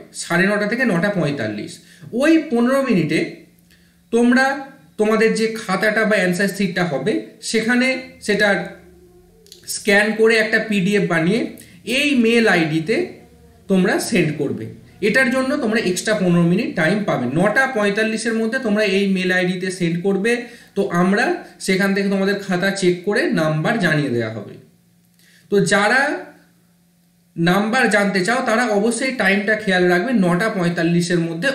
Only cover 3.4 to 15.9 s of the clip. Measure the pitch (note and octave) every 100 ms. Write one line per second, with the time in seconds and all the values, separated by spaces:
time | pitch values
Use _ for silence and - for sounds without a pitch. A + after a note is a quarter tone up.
3.4 | - _ _ _ _ _ _ A#3 A#3+ B3+
4.4 | C4+ C#4+ - - - - G#3+ G#3+ A3 A3
5.4 | A3 A3+ - F#3+ G#3+ A3 G#3 G#3 F3+ F3
6.4 | G3 - F#3+ F#3 E3 - G#3 D#4+ - -
7.4 | - A3+ A3+ B3 B3+ C4 - - - G3
8.4 | G#3 F#3 - - - - - - - -
9.4 | - - - - G#3 G3+ G#3+ G#3+ A3+ A3+
10.4 | A3 A3+ A3 G3+ F3+ G3+ F3 E3 E3+ A#3
11.4 | - - - - - C4 D4 B3 A3+ A#3
12.4 | G#3+ F3 D#3 D#3+ F#3 C#4 F4+ - - -
13.4 | - - - F#3+ G3+ D#4+ - F#3 D3+ D3
14.4 | C3+ G#2+ A2+ - - - G3+ C4 B3 C4
15.4 | C4 D4 A3 A3 F3+